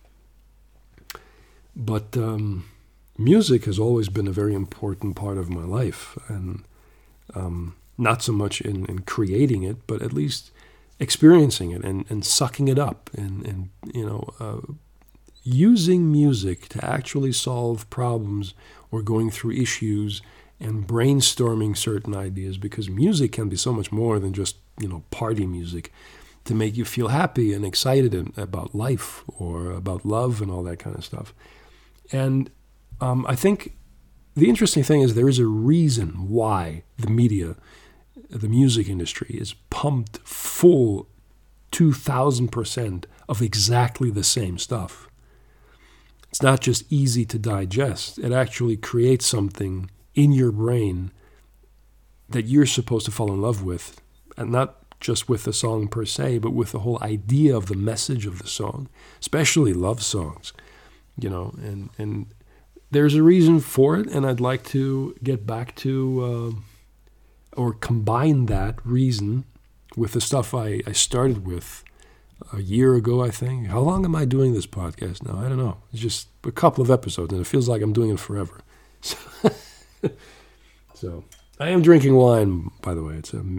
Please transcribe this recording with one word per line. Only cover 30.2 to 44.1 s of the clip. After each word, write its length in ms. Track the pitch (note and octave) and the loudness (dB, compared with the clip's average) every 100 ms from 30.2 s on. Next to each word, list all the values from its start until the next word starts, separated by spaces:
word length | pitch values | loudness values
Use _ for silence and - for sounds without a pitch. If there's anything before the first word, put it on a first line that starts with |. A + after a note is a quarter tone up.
| B2+ A2 | 0 -2
and 100 | G#2 | -4
all 120 | F2+ | -6
that 140 | F2 E2+ | -6 -8
kind 180 | - F#2+ | -10 -12
of 100 | - | -12
stuff. 280 | - - - - - - - _ _ - | -12 -14 -18 -20 -20 -20 -20 _ _ -8
And, 380 | C3+ C3+ C3+ C3+ - _ _ _ - | -2 0 0 -2 -8 _ _ _ -6
um, 260 | C3 B2+ B2+ | -2 -2 -2
I 60 | C3 | 0
think 420 | G3 G3+ - - - - _ - _ - | 2 0 -4 -18 -20 -20 _ -20 _ 4
the 140 | F3+ | 4
interesting 340 | A#3 G#3 - | 6 4 2
thing 180 | C3 D3+ | 4 6
is 140 | C3 A2 | 6 6
there 140 | C3 | 4
is 100 | B2 | 4
a 60 | A#2 | 4
reason 840 | G#2+ A#2 E3 D#3+ A#2 F2+ F2 F#2+ | 2 4 6 4 2 -2 -4 -2
why 540 | A2+ A2 G2+ E2+ D#2+ - - | 0 2 0 -2 -8 -14 -6
the 120 | A2 | 0
media, 460 | A2+ A#2+ G#2 E2 F#2 - - - _ _ - - | 4 4 2 -2 -8 -16 -20 -20 _ _ -20 -14
the 200 | A#2 G#2 | -6 0
music 400 | A#2 C3+ A2+ G2+ | 4 6 4 0
industry, 460 | F#2 E2+ - - A2+ | -4 -6 -8 -8 -8
is 140 | G#2 - _ | -10 -12 _
pumped 500 | - D3+ C3+ G#2+ - | -4 -2 -2 -4 -10
full 880 | - - - - F3 D#3+ A#2 G2+ - _ _ _ _ _ _ | -16 -12 -10 4 6 8 4 0 -6 _ _ _ _ _ _
two 220 | - E3 | 2 4
thousand 560 | C3+ - B2+ C#3 B2 A#2+ | 4 -2 0 2 2 -2
percent 580 | A#2 A2 - A2 F2+ - - - | -4 -6 -6 -6 -8 -12 -20 -8
of 120 | G#2 | -2
exactly 680 | A2+ G#2 G2 A#2+ A#2+ - | 0 0 2 4 2 0
the 140 | B2+ | -2